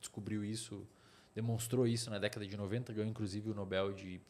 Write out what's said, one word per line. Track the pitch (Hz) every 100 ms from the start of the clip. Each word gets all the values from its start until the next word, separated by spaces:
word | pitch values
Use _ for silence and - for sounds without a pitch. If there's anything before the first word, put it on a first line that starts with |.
descobriu | - - 101 107
isso, | 104 110 - 101 98 - - - - -
demonstrou | 113 113 - 123 120
isso | 117 117
na | 104
década | 101 -
de | 101 101
noventa, | 101 110 123
ganhou | 107 110
inclusive | 110 107 101 104
o |
Nobel | 101 95 95 98
de | 98 95 90 -